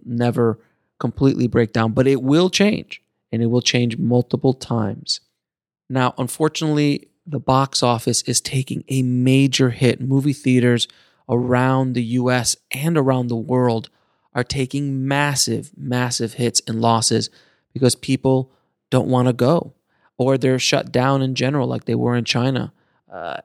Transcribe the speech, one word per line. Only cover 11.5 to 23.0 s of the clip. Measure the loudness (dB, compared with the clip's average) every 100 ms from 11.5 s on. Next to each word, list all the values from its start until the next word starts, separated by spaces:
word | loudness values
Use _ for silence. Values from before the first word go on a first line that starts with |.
| 2 2 2 0
the | -2
U | -2 0 0
S | 0 -2 -6 -8
and | -6 -2 0
around | 2 0 0
the | -4
world | -2 0 2 0 -6 _ _ _ _
are | -6 -4
taking | -4 -4 -4 -4 -4 -2
massive, | -2 0 -2 -2 -4 -8 -10
massive | -4 -2 -2 -4 -6 -2
hits | -2 -2 -4
and | 0
losses | 2 2 2 0 -2 _ _ _ _
because | 0 0 0
people | -2 0 2 0 -2 _ _ _ -2
don't | 0 2
wanna | 2 2
go, | 2 2 0 -2 -14 _ _ _ -4
or | 0 2
they're | 0 0
shut | 0 -2 0
down | 0 2 2
in | 0 -2
general, | -2 -2 -2
like | -4
they | -4 -2
were | 0 0
in |
China. | -2 0 0 -2 -6 -12 _ _